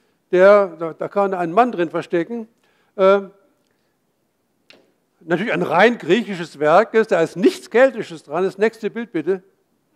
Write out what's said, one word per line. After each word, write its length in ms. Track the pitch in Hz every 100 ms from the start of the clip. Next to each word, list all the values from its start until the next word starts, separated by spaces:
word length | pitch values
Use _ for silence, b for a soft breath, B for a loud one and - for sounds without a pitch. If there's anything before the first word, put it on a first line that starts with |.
| _ _ _
der, 340 | 180 190 202 190 160
da, 180 | 165
da 120 | 156 165
kann 260 | 202 196
ein 200 | 185 175
Mann 180 | 185 247
drin 200 | 170 165
verstecken, 580 | 165 156 175 165 233 220 _ _ _ _ -
äh, 240 | 190 202 190 _ _ _ _ _ _ _ _ _ _ _ _ _ _ _ _ _ _ _
natürlich 320 | 165 160 220
ein 100 | 165
rein 360 | 151 160 220 233
griechisches 600 | 139 220 196 180 165 143
Werk 360 | 147 170 196
ist, 180 | 226 214
da 80 | 180
ist 160 | 160 170
nichts 340 | 214 - -
Keltisches 520 | 226 269 226 - 160
dran. 220 | - 156
Das 140 | 190 175
nächste 320 | 214 214 202
Bild 220 | 165 214
bitte. 300 | 165 151 190 - _ _ _ _